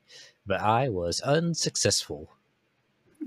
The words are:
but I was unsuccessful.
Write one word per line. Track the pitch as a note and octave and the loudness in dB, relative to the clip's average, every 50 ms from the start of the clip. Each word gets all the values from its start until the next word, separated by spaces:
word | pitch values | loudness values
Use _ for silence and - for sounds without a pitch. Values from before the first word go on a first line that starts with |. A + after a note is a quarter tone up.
| _ _ - - - - _ _ _ | _ _ -20 -20 -20 -20 _ _ _
but | G#2 G2 F2+ | -2 -2 0
I | F#2 G#2 A2 A#2+ C3+ C#3 | 2 4 4 4 4 2
was | G#2+ F2+ E2+ E2+ E2 - | 0 0 -2 -2 -2 -2
unsuccessful. | - C3+ C#3+ D#3+ E3+ E3+ E3 - - D#3+ - - - G#2+ G2 - - - - D2 D#2 - - _ _ _ _ _ _ _ _ _ _ _ _ _ _ _ _ _ D#4+ | 0 2 2 2 2 0 -2 -2 -2 -4 -2 2 2 2 2 2 -2 -4 -10 -10 -10 -14 -18 _ _ _ _ _ _ _ _ _ _ _ _ _ _ _ _ _ 0